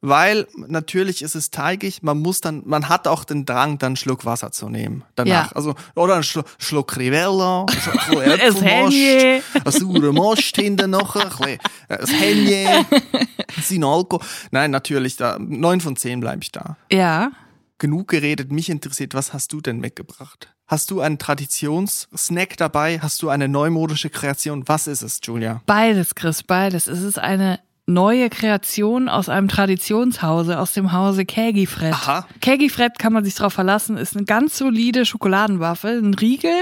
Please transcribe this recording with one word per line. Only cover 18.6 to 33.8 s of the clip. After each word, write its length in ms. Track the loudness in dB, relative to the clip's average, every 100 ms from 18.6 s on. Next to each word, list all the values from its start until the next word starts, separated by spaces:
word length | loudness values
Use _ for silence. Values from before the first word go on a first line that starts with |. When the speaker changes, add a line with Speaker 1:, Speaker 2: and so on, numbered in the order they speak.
| -4
Speaker 1:
interessiert, 440 | -6 -6 -8 -6
was 200 | -6 -6
hast 200 | -8 -8
du 80 | -8
denn 180 | -6 -6
mitgebracht? 720 | -8 -12 -18 -18 -20 _ -20 _ _
Hast 240 | -4 -2
du 120 | -2
einen 180 | -2 -2
Traditionssnack 1400 | -2 -2 -2 -4 -2 -2 -2 -6 -8 -8 -4 -2 -4 -2
dabei? 400 | -2 0 0 -2
Hast 200 | -4 -4
du 80 | -2
eine 180 | 0 2
neumodische 600 | 2 2 2 0 -2 -6
Kreation? 540 | -4 -4 -2 -4 -6 0
Was 200 | 0 0
ist 160 | -6
es, 160 | -6 -8
Julia? 380 | -6 -4 -4 -6 0
Speaker 2:
Beides, 480 | 4 4 4 0 -2
Chris, 260 | -4 -4
beides. 460 | -2 0 0 -2 -4
Es 140 | -4
ist 160 | -4 -4
eine 400 | -2 0 0 -2 _ _ 0
neue 420 | 2 4 4 0
Kreation 800 | 0 0 0 -2 -2 0 0 0
aus 180 | -2 0
einem 220 | 0 0
Traditionshause, 1080 | 2 2 0 0 0 0 0 0 2 0 -2
aus 120 | -2
dem 200 | 0 0
Hause 320 | 2 2 0 -2
Kägifred. 680 | 0 0 2 0 0 -2
Speaker 1:
Aha. 320 | -2 -2 -2 -4 -4
Speaker 2:
Kägifred 600 | 2 4 2 2 0 2
kann 120 | 0
man 140 | 2 0
sich 100 | 0
drauf 160 | -2
verlassen, 460 | 0 2 2